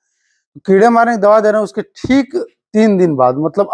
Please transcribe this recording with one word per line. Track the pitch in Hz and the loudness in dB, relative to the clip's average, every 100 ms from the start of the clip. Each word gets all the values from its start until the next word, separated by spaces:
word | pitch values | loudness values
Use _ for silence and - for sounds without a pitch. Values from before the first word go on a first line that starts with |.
| _ _ _ _ _ - | _ _ _ _ _ -10
कीड़े | - 190 233 | -2 2 2
मारने | 233 233 | 2 0
की | 226 | 0
दवा | 202 220 | 0 2
दे | 214 | 0
रहे | 214 | -2
हैं | |
उसके | 202 220 | -4 -8
ठीक | - - - 269 254 359 - _ _ | -12 -10 -2 -2 -2 -6 -10 _ _
तीन | 214 220 190 | 0 2 2
दिन | 180 139 | 0 0
बाद, | 127 131 | 0 0
मतलब | 156 170 196 | -4 -4 -2